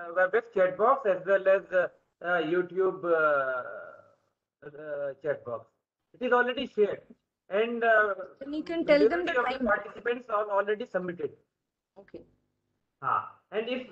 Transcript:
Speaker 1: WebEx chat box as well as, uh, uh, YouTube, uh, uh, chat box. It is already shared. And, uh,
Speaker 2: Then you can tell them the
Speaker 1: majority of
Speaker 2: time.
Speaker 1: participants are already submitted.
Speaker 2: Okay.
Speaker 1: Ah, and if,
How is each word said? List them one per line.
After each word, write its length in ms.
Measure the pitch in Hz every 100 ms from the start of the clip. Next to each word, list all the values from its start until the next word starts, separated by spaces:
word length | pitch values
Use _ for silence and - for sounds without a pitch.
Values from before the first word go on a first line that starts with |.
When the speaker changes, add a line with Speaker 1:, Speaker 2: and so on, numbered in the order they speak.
| 170 175
Speaker 1:
WebEx 260 | 185 226 233
chat 220 | 196 185 185
box 300 | 226 262 202
as 180 | 180
well 220 | 170 196 190
as, 140 | 190 170
uh, 140 | 180 170 _ _ -
uh, 200 | 175 180
YouTube, 640 | 156 180 175 180 185 170
uh, 1600 | 170 160 156 143 131 127 123 104 85 64 62 _ _ _ _ _ 147
uh, 460 | 143 151 143 143 135
chat 220 | 151 135
box. 220 | 120 113 - _ _ _ _
It 120 | - 247
is 60 |
already 340 | 247 247 254 254
shared. 360 | - 196 151 - - _ _ -
And, 360 | 196 233 233
uh, 300 | 226 220 208 185 185 -
Speaker 2:
Then 140 | 277
you 100 | 302
can 200 | 311 339
tell 240 | 294 294 269
them 160 | 339
the 80 | 349
Speaker 1:
majority 220 | 254 247
of 60 | 262
Speaker 2:
time. 60 | 233
Speaker 1:
participants 600 | 202 - 220 233 247 233
are 200 | 208 214
already 340 | 196 202 208
submitted. 460 | 247 185 180 175 147 - _ _ _ _ _ 190
Speaker 2:
Okay. 260 | 190 160 - _ _ _ _ _ _ _
Speaker 1:
Ah, 320 | 131 110 - - -
and 160 | 202 226
if, 200 | 254 214